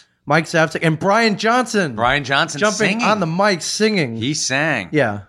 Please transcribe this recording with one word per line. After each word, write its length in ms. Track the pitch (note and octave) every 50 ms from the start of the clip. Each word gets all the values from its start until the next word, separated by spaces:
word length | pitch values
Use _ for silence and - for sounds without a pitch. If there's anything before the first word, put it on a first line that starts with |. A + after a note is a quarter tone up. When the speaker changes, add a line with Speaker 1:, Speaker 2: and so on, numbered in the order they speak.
| - _ _ _ _
Speaker 1:
Mike 200 | - C#3+ E3 D#3+
Zapsik, 340 | - - E3 D#3+ D#3 - F3 E3
and 140 | E3 D#3+ -
Brian 380 | E3+ F#3+ G3 A3+ A#3 A3 G3+ -
Johnson. 580 | - A3 A#3 B3+ B3 A#3 - G#3 F#3 D3+ A#2
Speaker 2:
Brian 280 | A2 A#2 B2 C3+ C#3+ C#3+
Johnson 360 | - C#3 C#3 E3 D#3+ D3+ C#3+
Speaker 1:
Jumping 180 | G3+ G#3+ G3+ G#3
Speaker 2:
singing. 260 | A3 G3 G3 A3+ -
Speaker 1:
on 140 | F#3 G#3+ G#3+
the 60 | F3+
mic 360 | D#3+ D#3+ F3+ G3+ G#3+ G3 D#3
singing. 540 | - - - - G#3+ A3 G#3+ F#3+ D3+ A#2+ A2+
Speaker 2:
He 180 | A2+ G#2+ C3+ D3+
sang. 560 | D3+ - - C3 C3+ D3+ D#3+ C#3+ A#2 F#2 E2+
Speaker 1:
Yeah. 300 | D#3 D3+ C3 A2 G2+ G2+ G2